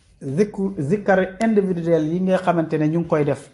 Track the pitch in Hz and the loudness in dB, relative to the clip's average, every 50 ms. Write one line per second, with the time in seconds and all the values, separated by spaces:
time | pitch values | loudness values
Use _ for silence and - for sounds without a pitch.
0 | _ _ _ - 139 139 135 165 208 208 - 196 196 196 - - 143 139 202 208 | _ _ _ -12 -10 -4 -2 0 -2 -2 -2 -4 -6 -4 -4 -4 -4 -2 -2 0
1 | 196 202 190 190 185 185 - - 226 226 220 202 190 185 180 170 165 170 165 160 | 0 2 2 2 2 0 -2 -2 0 2 2 2 2 2 0 -2 0 2 2 2
2 | 151 156 165 185 190 185 185 180 - 185 170 170 156 156 160 151 156 151 165 170 | 2 0 -2 -2 0 0 0 0 2 0 0 0 0 0 0 0 0 2 0 0
3 | 165 160 165 151 143 143 135 - - - | 0 0 0 0 2 0 -2 -4 -6 -10